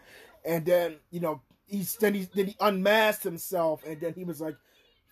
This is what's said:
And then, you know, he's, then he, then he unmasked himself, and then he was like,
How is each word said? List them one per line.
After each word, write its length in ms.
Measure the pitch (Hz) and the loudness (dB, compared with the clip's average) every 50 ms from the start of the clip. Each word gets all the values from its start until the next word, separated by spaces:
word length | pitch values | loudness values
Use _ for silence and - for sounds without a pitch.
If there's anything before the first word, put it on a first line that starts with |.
| _ - - - - - - _ - | _ -20 -20 -20 -20 -20 -20 _ -6
And 220 | 151 170 165 151 | -4 -2 -2 2
then, 300 | 175 180 175 175 165 156 147 _ _ | 4 4 4 4 0 -4 -8 _ _
you 100 | 170 175 | -6 -4
know, 200 | 175 160 151 135 - _ _ _ _ | -2 -2 -4 -4 -10 _ _ _ _
he's, 300 | _ 202 202 175 - - | _ -4 -4 -4 -4 -2
then 160 | - 214 202 202 | 0 2 2 2
he, 160 | 202 185 185 - | 0 -4 -4 -2
then 140 | 202 196 196 | -2 -2 -2
he 80 | 214 - | -2 0
unmasked 640 | 196 208 196 185 190 202 214 220 220 214 208 - - | 2 2 2 2 4 4 4 6 4 4 2 0 -4
himself, 580 | 185 170 165 - - 185 175 165 160 156 151 - | -6 -6 -6 -8 -4 -2 0 0 0 0 -2 -6
and 120 | 156 156 151 | -10 -10 -6
then 140 | 170 165 160 | -8 -8 -8
he 120 | 180 185 | -6 -8
was 180 | 175 160 139 160 | -8 -8 -6 -8
like, 140 | 156 151 - _ _ _ _ _ _ _ _ _ _ | -8 -8 -10 _ _ _ _ _ _ _ _ _ _